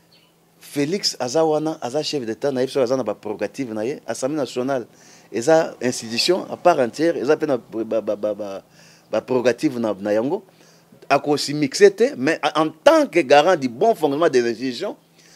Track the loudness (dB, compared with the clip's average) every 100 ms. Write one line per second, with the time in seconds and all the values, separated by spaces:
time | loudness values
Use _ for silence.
0 | _ _ _ _ _ _ -8 -4 -2 -2
1 | -4 -4 -2 0 2 0 -2 -6 -6 -4
2 | -4 -4 -6 -4 -4 -2 -2 0 0 0
3 | -2 -6 -8 -6 -6 -6 -8 -6 -6 -6
4 | -8 -6 -4 -4 -4 -4 -4 -4 -6 _
5 | -20 -20 _ -4 4 4 4 -2 -4 -4
6 | -6 -2 0 0 -2 0 2 4 2 0
7 | -2 0 0 0 0 -4 -4 -8 -4 -2
8 | -2 -2 -4 -4 -8 -12 -16 _ -20 _
9 | _ -6 -2 0 0 0 -2 -2 -4 -4
10 | 0 0 0 -4 -8 _ _ _ _ _
11 | -2 0 2 -2 -2 -2 -2 6 6 6
12 | 0 0 -2 0 0 0 -2 2 4 4
13 | 4 0 6 6 6 2 -2 0 0 2
14 | 0 2 2 4 2 -2 -6 -6 -8 -10
15 | _ _ _